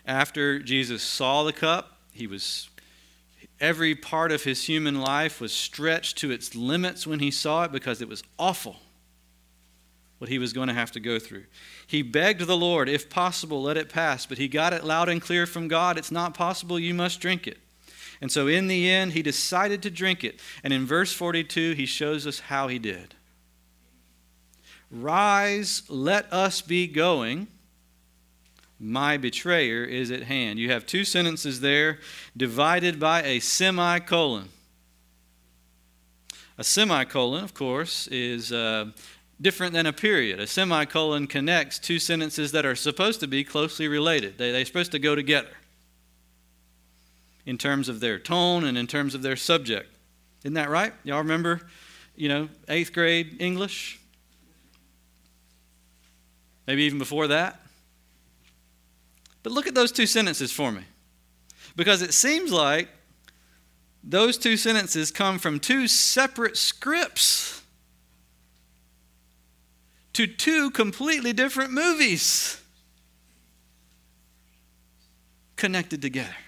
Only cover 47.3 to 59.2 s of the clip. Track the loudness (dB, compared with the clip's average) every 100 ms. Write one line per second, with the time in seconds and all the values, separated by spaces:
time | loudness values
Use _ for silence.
47.3 | _ -10 -4 0 0 -2 -2 -2 -2 0
48.3 | 2 4 2 0 -2 -2 -2 -2 -2 -4
49.3 | -2 2 2 2 -4 -6 _ _ _ _
50.3 | _ -6 -4 0 0 0 -4 -4 -2 0
51.3 | 0 0 -2 -6 -20 -20 -20 -20 -6 -2
52.3 | -2 -4 -10 -4 -2 0 2 4 4 0
53.3 | -4 -4 -2 -4 -6 -10 -12 _ _ _
54.3 | _ _ _ _ _ _ _ _ _ _
55.3 | _ _ _ _ _ _ _ _ _ _
56.3 | _ _ _ -2 2 2 0 -2 -2 2
57.3 | 2 0 -6 -20 _ _ _ _ _ _
58.3 | _ _ _ _ _ _ _ _ _